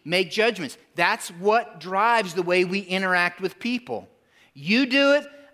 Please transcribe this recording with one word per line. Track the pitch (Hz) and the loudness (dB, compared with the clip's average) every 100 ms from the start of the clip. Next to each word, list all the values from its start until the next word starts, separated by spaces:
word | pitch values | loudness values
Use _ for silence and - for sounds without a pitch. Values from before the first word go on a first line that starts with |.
make | 147 180 180 | -2 0 0
judgments. | 214 220 185 135 - _ 170 | 0 0 0 -8 -12 _ 0
That's | 175 220 - | 0 0 -6
what | 170 202 226 214 170 | -4 2 2 0 -14
drives | 170 190 226 226 185 | -6 0 2 2 0
the | 170 | -4
way | 175 180 180 | 0 2 2
we | 196 | -2
interact | 185 185 190 180 175 - | -4 -4 0 2 0 -2
with | 185 - | -8 -6
people. | 233 240 - 107 92 _ _ _ _ 139 | -6 -6 -6 -10 -10 _ _ _ _ -12
You | 147 233 269 | 0 2 2
do | 269 277 | 4 4
it, | 285 285 - - | 4 0 -20 -20